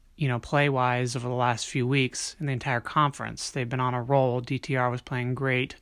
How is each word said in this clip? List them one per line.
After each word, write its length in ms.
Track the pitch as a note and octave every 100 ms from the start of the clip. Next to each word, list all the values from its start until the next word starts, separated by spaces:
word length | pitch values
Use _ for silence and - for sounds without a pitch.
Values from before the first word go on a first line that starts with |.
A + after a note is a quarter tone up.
| _
you 140 | - C#3+
know, 100 | A#2+
play-wise 800 | - D3 C#3+ C3 B2 B2 B2 B2
over 100 | B2
the 80 |
last 320 | B2 B2 A#2 -
few 220 | C#3 B2
weeks 480 | C#3 B2+ - - -
in 80 | D3
the 60 |
entire 280 | C3 - A#2+
conference. 680 | - - D3 - A2+ G#2+ -
They've 180 | C#3+ B2
been 120 | B2+
on 140 | B2+
a 80 | B2
roll. 380 | A#2+ C#3 C3 B2
D 200 | B2 C3
T 160 | - C3
R 140 | B2
was 100 | B2
playing 340 | - B2+ B2
great. 400 | B2+ C3+ B2+ C3 -